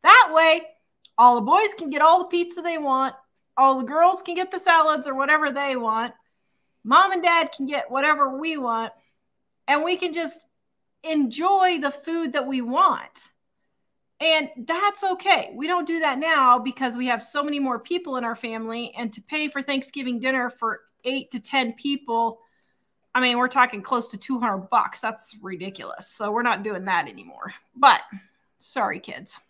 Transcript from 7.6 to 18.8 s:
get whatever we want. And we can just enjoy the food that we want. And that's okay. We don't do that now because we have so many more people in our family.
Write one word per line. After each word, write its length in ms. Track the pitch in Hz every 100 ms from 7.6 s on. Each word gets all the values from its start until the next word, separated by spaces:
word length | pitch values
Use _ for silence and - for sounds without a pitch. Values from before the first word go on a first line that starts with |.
| 269
get 240 | 285 -
whatever 480 | 262 294 294 277 262
we 180 | 320 311
want. 360 | 247 226 226 - _ _ _ _ _ _ -
And 160 | 294
we 120 | 330 359
can 160 | 359
just 340 | 320 320 - _ _ _ _ _ _
enjoy 760 | 320 311 254 254 359 392 370 330
the 100 | 277
food 440 | 277 - 330 320
that 120 | 285 254
we 140 | 262
want. 720 | 233 269 370 - - - - _ _ _ _ _ _ _ _ _
And 300 | 320 311 285 - 233
that's 360 | 339 403 403
okay. 480 | 381 370 392 320 -
We 120 | - 311
don't 200 | 359 320
do 140 | 330
that 180 | 311 262
now 400 | 320 311 254 247
because 360 | 233 262 262 233
we 100 | 254
have 160 | 233
so 200 | - 294
many 160 | 285 294
more 200 | 262 233
people 380 | - 349 339 254
in 60 |
our 120 | 233 226
family. 560 | 240 226 226 233